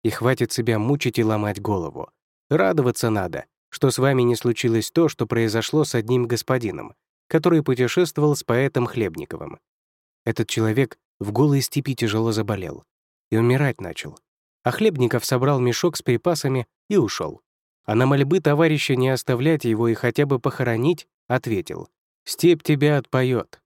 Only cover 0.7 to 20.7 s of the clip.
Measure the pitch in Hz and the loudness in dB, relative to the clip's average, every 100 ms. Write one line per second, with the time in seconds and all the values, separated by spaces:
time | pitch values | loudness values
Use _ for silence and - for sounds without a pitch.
0.7 | 110 113 143 127 - 110 107 104 98 104 | 0 0 -2 -2 0 0 0 -2 -4 -4
1.7 | 98 78 65 - _ _ _ _ 156 190 | -4 -4 -10 -16 _ _ _ _ 0 2
2.7 | 165 123 - 117 107 90 69 - _ _ | 2 0 0 0 0 -4 -8 -12 _ _
3.7 | - 139 123 135 131 120 120 123 113 123 | -2 0 2 2 2 2 2 0 0 0
4.7 | 113 - - 160 - 117 117 113 113 - | 0 0 2 2 0 -2 0 0 0 0
5.7 | 151 147 120 107 127 120 117 - 131 110 | 0 0 -2 0 0 0 -2 0 -2 -2
6.7 | 76 52 - _ _ _ 165 175 165 143 | -6 -14 -18 _ _ _ 2 4 4 2
7.7 | 127 123 - 175 - 147 143 - 120 135 | 2 2 2 0 2 2 0 0 0 2
8.7 | 135 123 120 98 80 73 - 80 - _ | 0 -2 -2 -4 -4 -12 -12 -12 -16 _
9.7 | _ _ _ _ _ - 110 110 - 110 | _ _ _ _ _ -4 -2 -4 -2 0
10.7 | 110 135 - _ _ 101 107 147 139 - | 0 -2 -4 _ _ -4 2 2 2 0
11.7 | 143 - 123 113 110 113 110 104 101 87 | -4 -4 -2 -2 0 0 -2 -2 -4 -6
12.7 | 71 _ _ _ _ _ 110 117 131 143 | -12 _ _ _ _ _ 0 2 2 0
13.7 | - 92 - 76 - _ _ _ _ - | -4 -10 -12 -14 -18 _ _ _ _ -4
14.7 | - 214 147 123 120 - 127 131 143 123 | 2 0 2 0 0 0 0 2 2 0
15.7 | 113 175 - - 117 180 160 143 131 117 | 0 -2 -2 -2 0 0 0 -2 -4 -6
16.7 | _ _ 202 113 - 78 - _ _ _ | _ _ 2 2 -2 -8 -10 _ _ _
17.7 | _ - 107 131 139 139 185 151 147 165 | _ -2 2 4 4 2 2 2 2 2
18.7 | 151 - 127 131 131 - 123 143 156 120 | 2 0 0 0 -2 -2 0 0 0 0
19.7 | 110 117 113 123 131 143 131 135 - 123 | 0 0 0 -2 0 0 0 -2 -2 -2